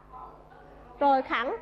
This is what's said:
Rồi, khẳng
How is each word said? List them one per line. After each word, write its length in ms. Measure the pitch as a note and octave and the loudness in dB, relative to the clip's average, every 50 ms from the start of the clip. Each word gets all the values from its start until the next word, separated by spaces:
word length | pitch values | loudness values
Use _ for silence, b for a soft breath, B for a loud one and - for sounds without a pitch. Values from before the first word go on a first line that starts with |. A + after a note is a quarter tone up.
| - - - - - - - - - - - - - - - - - - - - | -20 -20 -18 -18 -18 -18 -20 -20 -20 -20 -20 -20 -20 -20 -20 -20 -20 -18 -4 0
Rồi, 240 | C#4+ C#4+ C4+ C4 | 2 4 4 4
khẳng 340 | C4 - E4 A#3 - C#4 A4+ A4+ | 2 -2 -4 -4 -4 -4 -6 -8